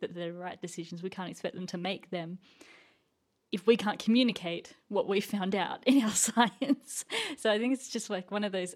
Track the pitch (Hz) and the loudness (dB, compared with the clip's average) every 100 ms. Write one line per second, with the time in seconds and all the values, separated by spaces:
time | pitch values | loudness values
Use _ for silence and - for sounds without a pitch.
0 | 180 175 170 175 180 - 180 - 170 170 | -8 -6 -8 -8 -10 -10 -10 -10 -10 -8
1 | 185 190 175 170 - 180 185 180 185 196 | -8 -8 -8 -6 -8 -6 -8 -4 -4 -6
2 | - 180 165 185 _ - - - _ _ | -6 -8 -8 -12 _ -20 -20 -20 _ _
3 | _ _ _ _ _ 202 - 233 202 - | _ _ _ _ _ 2 4 4 4 0
4 | - 233 240 190 175 170 - - - 196 | 4 6 4 2 -4 -6 -8 -18 -4 0
5 | 175 202 - 202 190 196 - - - 269 | 2 0 0 -2 0 0 -2 0 4 4
6 | 220 196 - 226 233 - 269 - - - | 4 2 2 4 2 2 0 0 -2 -12
7 | - 453 427 294 220 214 240 262 - 233 | -4 -4 -4 -2 2 2 2 0 -2 -6
8 | - 196 185 202 208 190 180 | -4 -6 -4 -4 -2 -2 -4